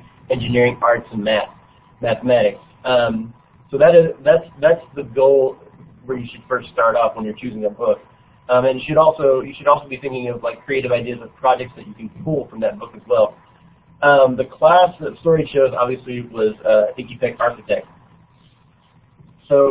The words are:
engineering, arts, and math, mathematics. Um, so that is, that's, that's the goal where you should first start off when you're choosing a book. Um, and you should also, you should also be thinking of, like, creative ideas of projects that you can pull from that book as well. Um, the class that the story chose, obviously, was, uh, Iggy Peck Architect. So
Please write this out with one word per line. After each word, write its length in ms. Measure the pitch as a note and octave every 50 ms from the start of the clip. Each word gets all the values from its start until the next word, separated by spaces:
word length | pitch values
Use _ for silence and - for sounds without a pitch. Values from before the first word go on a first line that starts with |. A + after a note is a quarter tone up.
| - - _ _ _ -
engineering, 480 | B2+ B2 A#2 A#2+ A#2+ B2 B2 B2 A#2+ -
arts, 260 | - A#2+ A#2+ A2+ - -
and 100 | A2+ G#2+
math, 280 | G2+ A2 A2 G2+ - - - _ _ _ _ _ _ _ _ -
mathematics. 600 | - - A#2 - A#2+ B2+ B2 A#2 G#2+ G2+ G2 - - _ _ _ -
Um, 480 | B2+ B2+ A#2+ A#2+ A2+ A2 A2 A2 A2+ - _ _ _ _ _ _ _
so 80 | C#3
that 160 | C3 D3+ E3+ E3+
is, 200 | E3+ E3 D#3+ - - C3+
that's, 240 | C#3+ D#3+ E3 - - - C#3
that's 200 | D3 D#3+ E3+ - - - -
the 80 | C#3+ C3+
goal 540 | A#2 A2+ C3+ C3 C#3 C#3 C3+ C3 C3+ - - - - - - - - _ _ -
where 140 | B2 C3 B2
you 80 | A#2+ A#2+
should 120 | - - -
first 220 | - B2+ A#2+ - -
start 260 | - B2 A#2 A2+ -
off 200 | A#2+ A#2 - -
when 100 | A2 A2
you're 80 | G#2+ -
choosing 300 | - - B2 G#2+ A2 G#2+
a 40 | G2+
book. 280 | - - A#2 A2 G2+ - - _ _ _ _ _ _ _ _
Um, 180 | - B2 B2+ C3
and 140 | C3+ C3 B2+
you 60 | -
should 100 | D#3 D3
also, 440 | D#3 D#3+ D#3+ D#3+ - C#3+ C3+ C3 C3
you 140 | C3+ C#3 -
should 80 | - D3
also 200 | D3 C#3+ C#3+ -
be 100 | C#3 C3
thinking 320 | B2 C#3+ C3+ C3 B2+ B2 A#2+
of, 140 | A#2+ A#2 B2
like, 200 | A#2 A#2 - -
creative 280 | D3 C3+ C3 B2 B2
ideas 260 | A#2+ A#2 A#2 B2 A#2+ A#2+
of 160 | A2+ - _
projects 360 | _ C3+ C3 B2+ B2+ B2 - -
that 100 | A2+ A2
you 80 | G#2 G#2
can 140 | - A2+ G#2 - - G2
pull 240 | D#3+ D#3 - -
from 120 | - - A2
that 180 | A2 G2+ G#2
book 140 | - - - -
as 60 | - -
well. 280 | - B2 A2+ G#2+ - - _ _ _ _ _ _ _ _ _ _ _ _ - C#3+
Um, 240 | C#3+ C#3+ C#3 C3+ B2+ B2+
the 80 | B2 B2+
class 440 | - - - D#3 D#3 F3 F3+ F3+ F3 - -
that 100 | D#3 C3 A2
the 60 | - -
story 180 | E3 D#3+ D#3 D3 - -
chose, 180 | C#3 C3+ B2+ - - B2
obviously, 340 | B2+ B2+ B2 - B2+ B2 A#2+ A#2+ A#2 A2+ A2+
was, 140 | G#2+ G#2+ G#2+ - - A2
uh, 220 | G#2+ G#2+ G#2 G#2 - -
Iggy 180 | A2+ A#2 A#2+ -
Peck 160 | B2+ A#2 - -
Architect. 480 | G#2+ - G#2+ G#2+ - - - - - - - _ _ _ _ _ _ _ _ _ _ _ _ _ _ _ _ _ _ _ _ _ _ _ _ _ - _ _ _ _ -
So 80 | C#3+ C#3 C#3 C#3